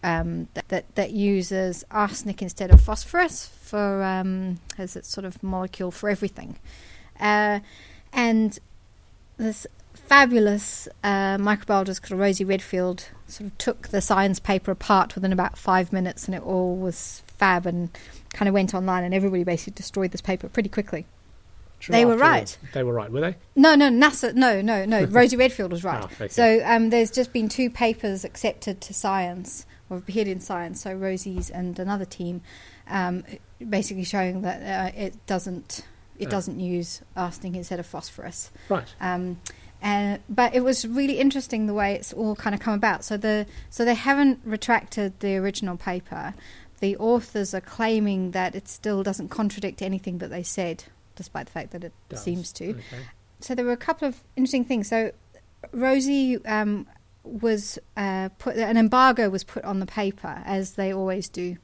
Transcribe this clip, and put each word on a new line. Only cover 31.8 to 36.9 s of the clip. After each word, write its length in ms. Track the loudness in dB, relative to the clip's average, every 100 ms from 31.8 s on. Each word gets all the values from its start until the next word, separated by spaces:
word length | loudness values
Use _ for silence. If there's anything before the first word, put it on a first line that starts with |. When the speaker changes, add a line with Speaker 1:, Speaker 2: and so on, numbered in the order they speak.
| -4 -4 -6
Speaker 1:
team, 340 | -8 -8 -8 -12 -20 -20 -20 -8
um, 360 | -4 -4 -4 -8 -20 -20 -16 -4
basically 360 | -2 -2 -6
showing 360 | -4 -2 -2 -2
that, 520 | -6 -6 -6 -4 -6
uh, 20 | -6
it 160 | -10 -10 -6
doesn't, 580 | -4 -4 -10 -10 -14 -14 -20 -20 -12
it 100 | -6
Speaker 2:
Oh. 20 |
Speaker 1:
doesn't 280 | -4 -4 -6
use 420 | -4 -4 -6